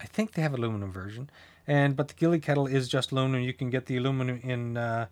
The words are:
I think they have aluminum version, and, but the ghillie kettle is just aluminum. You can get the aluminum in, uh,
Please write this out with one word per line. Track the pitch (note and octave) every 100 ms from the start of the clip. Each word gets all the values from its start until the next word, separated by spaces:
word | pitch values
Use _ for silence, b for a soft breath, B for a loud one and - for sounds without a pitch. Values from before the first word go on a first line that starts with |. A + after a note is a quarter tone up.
I | -
think | - G#3+
they | -
have | D#3 B2+
aluminum | A#2 G#2 G2
version, | F#2 G2 A2+ C#3+ b b b -
and, | C#3+ C#3+ C3+
but | C#3+
the | -
ghillie | E3+ E3+
kettle | D3+ C#3+ C3+
is | C3+ B2+
just | C3+ -
aluminum. | C3+ C3 C3
You | B2
can | - B2+
get | B2+ -
the | B2+
aluminum | C3 C3 B2+ B2
in, | B2+ B2 A#2+ A#2
uh, | A#2 A2+ A#2